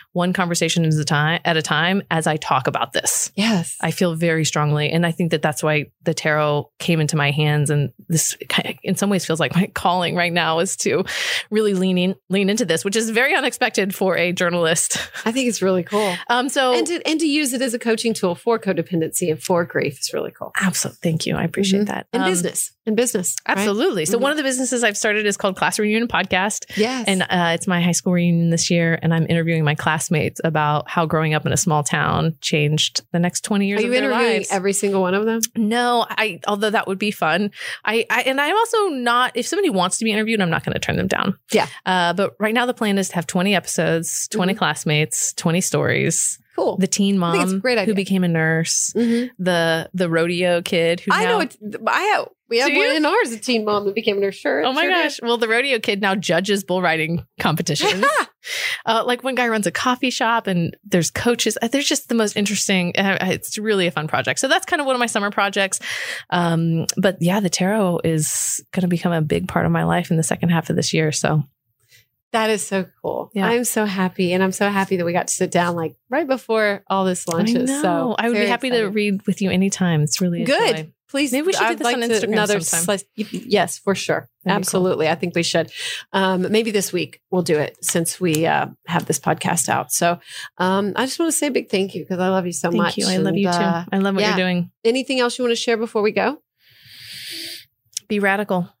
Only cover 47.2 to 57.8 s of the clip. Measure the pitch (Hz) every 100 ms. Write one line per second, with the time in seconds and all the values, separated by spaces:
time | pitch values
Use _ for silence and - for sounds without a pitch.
47.2 | 170 170 180 190 254 240 190 202 185 190
48.2 | 180 165 160 160 165 - - 208 233 233
49.2 | 247 - 185 175 165 160 - 180 180 165
50.2 | 170 175 180 175 180 180 165 175 - 320
51.2 | 440 440 311 - 208 - 226 - 392 381
52.2 | - - _ 233 285 302 427 311 302 403
53.2 | 302 226 - 233 214 208 202 202 220 202
54.2 | 196 196 294 277 302 269 370 359 302 277
55.2 | 233 233 226 226 277 240 - 202 196 190
56.2 | 165 170 196 196 - 180 180 160 156 170
57.2 | - - 208 156 175 143